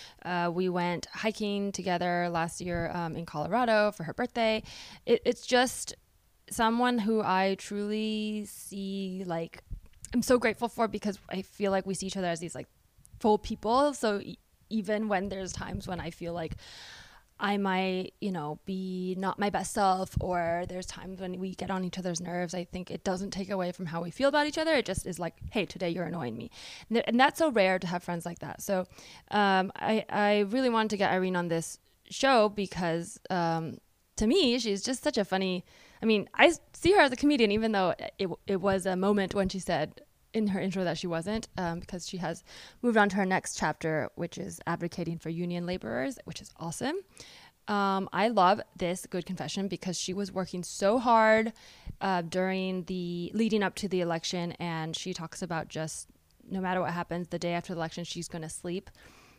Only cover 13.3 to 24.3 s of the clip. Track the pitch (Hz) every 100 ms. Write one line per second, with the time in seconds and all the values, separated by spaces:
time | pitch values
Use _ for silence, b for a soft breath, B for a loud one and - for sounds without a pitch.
13.3 | 208 - 220 214 247 294 262 220 202 -
14.3 | - _ _ _ 220 190 208 214 196 196
15.3 | 196 185 - 165 180 190 175 156 - 170
16.3 | 170 160 - B B B B B B B
17.3 | _ 202 208 196 185 190 185 185 - 208
18.3 | 180 147 151 - 190 185 185 180 185 190
19.3 | - 202 185 180 - 196 185 190 - 185
20.3 | 175 170 170 180 185 185 - 190 185 185
21.3 | 185 190 180 180 190 180 185 180 170 175
22.3 | 175 180 180 175 180 180 175 - 180 196
23.3 | 185 196 196 180 175 180 170 175 - 277